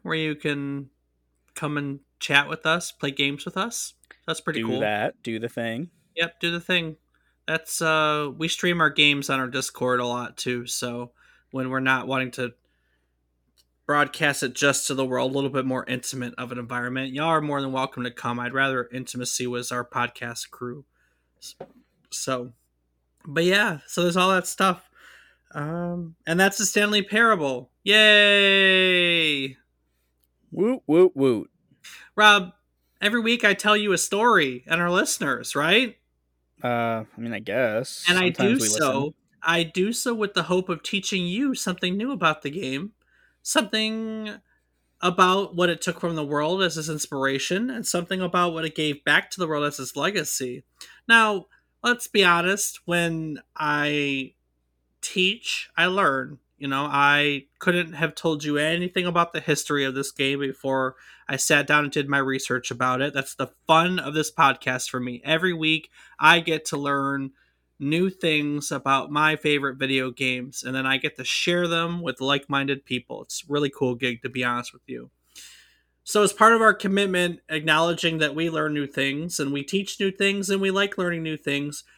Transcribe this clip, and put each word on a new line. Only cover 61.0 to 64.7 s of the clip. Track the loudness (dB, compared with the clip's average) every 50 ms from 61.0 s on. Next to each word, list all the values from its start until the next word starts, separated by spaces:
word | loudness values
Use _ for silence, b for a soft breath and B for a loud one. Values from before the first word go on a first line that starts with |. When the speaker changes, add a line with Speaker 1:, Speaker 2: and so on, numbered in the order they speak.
| B B B B B -6
Speaker 1:
I | -4
sat | -2 2 4 4 4 4
down | 4 4 2 2
and | 2 -2
did | -2 -2 0
my | 0
research | 0 0 0 -2 -4 -2 -4 -4 -4 -4 -6
about | -4 -2 -2 0 0 0
it. | -2 -2 -2
That's | -4 -6 -4 -6
the | -8 -8 -8 -8 _ _
fun | 4 4 4 4 2 -2 -4
of | -4 -4 -2
this | -2 -4 -2
podcast | 2 2 4 4 2 0 -4 -4